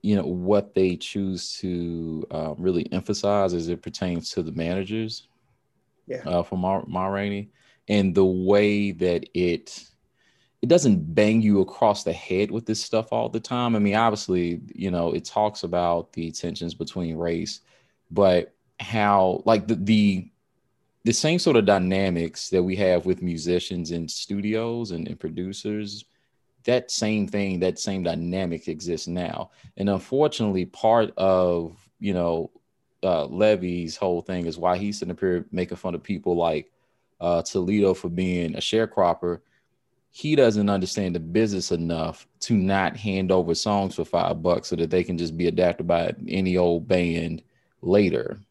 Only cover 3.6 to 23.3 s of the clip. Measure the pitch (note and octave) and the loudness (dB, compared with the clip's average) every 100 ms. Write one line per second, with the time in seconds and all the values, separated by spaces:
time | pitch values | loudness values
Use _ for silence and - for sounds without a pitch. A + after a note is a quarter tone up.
3.6 | E2 F2 - - F#2 E2+ D#2+ - D#2+ D#2+ | -4 -6 -8 -6 -4 -4 -4 -6 -6 -4
4.6 | E2 F#2 F#2+ A2 A2 - _ _ _ _ | -4 -4 -4 -6 -6 -10 _ _ _ _
5.6 | _ _ _ _ - B2+ - F2 E2+ F#2 | _ _ _ _ -12 -10 -2 -2 -2 -2
6.6 | F#2 G2 - F2+ F#2+ G2 G2+ G2+ G#2 _ | 0 -2 -2 -4 -2 -2 -4 -6 -10 _
7.6 | _ _ - G#2 G2 F2 F#2+ F#2 F#2 G2+ | _ _ 0 2 4 4 4 4 4 4
8.6 | G#2 G#2 G2+ E2+ F2+ E2+ - E2+ F2+ E2 | 4 2 -2 0 0 0 -2 -2 0 0
9.6 | - - - _ _ _ _ _ _ _ | -6 -20 -20 _ _ _ _ _ _ _
10.6 | B2+ E3+ C#3+ F#2+ D#2 E2 G#2+ A2 G#2+ G2 | 4 6 6 4 2 2 4 6 4 4
11.6 | F#2+ - A2+ G2+ - E2+ - F#2 G#2 A2+ | 2 2 2 2 -2 -6 -2 -2 0 -4
12.6 | A#2 A2 - A2 A2+ A#2 A#2 A2+ - B2 | -4 -6 -2 -2 -2 -4 -2 -4 -6 -2
13.6 | A#2+ A2+ G2+ G#2 A#2 G#2 - F2+ F2 E2+ | 0 2 2 4 2 0 -2 0 0 -4
14.6 | - - F#2+ F2 E2+ E2+ - - G#2+ G2+ | -10 -6 -4 0 0 -2 -4 0 0 -2
15.6 | F2+ F2 F2 E2+ E2 - E2 - F2 - | -4 0 2 0 -4 -8 -8 -6 -8 -6
16.6 | E2+ - E2 - F2 D#2+ E2+ E2+ E2 - | -8 -8 -8 -6 -6 -4 -2 -4 -6 -10
17.6 | _ _ _ _ _ E2+ G2 F2+ - _ | _ _ _ _ _ 4 6 6 2 _
18.6 | _ _ - A2+ G#2 G2+ F#2 F#2 - A2 | _ _ -4 0 4 4 4 2 2 2
19.6 | G2 A2 G2 A2 G#2 F#2 - _ _ _ | 2 -2 2 4 4 2 -6 _ _ _
20.6 | _ _ _ _ A2 A#2 D#3 F3 - - | _ _ _ _ 0 2 2 2 4 4
21.6 | - G2 F2+ F#2+ G2 F2 E2+ - - F#2+ | 6 4 4 2 0 0 -4 -6 -2 0
22.6 | F2+ F#2+ F#2+ F2+ F2+ F2+ F2+ | 0 0 2 2 2 -2 -2